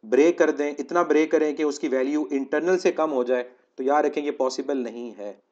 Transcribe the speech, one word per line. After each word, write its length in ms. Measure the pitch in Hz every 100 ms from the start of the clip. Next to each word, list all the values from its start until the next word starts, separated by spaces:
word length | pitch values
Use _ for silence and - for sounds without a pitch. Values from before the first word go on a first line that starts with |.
ब्रेक 340 | 110 127 156 175
कर 120 | 156
दें, 200 | 143 147
इतना 320 | 143 131 175
ब्रेक 260 | 156 156 156
करें 220 | 160 151 147
कि 80 |
उसकी 240 | 151 143 151
वैल्यू 380 | 131 131 151 143
इंटरनल 440 | 143 131 151 165 185
से 120 | 185
कम 180 | - 156
हो 120 | 139
जाए, 180 | 123 127 123 - _ -
तो 60 |
याद 220 | 131 143 147
रखें 160 | 156
ये 80 | 147
पॉसिबल 460 | 143 131 127 139 139
नहीं 320 | 120 117 120
है 180 | 101 101 98 _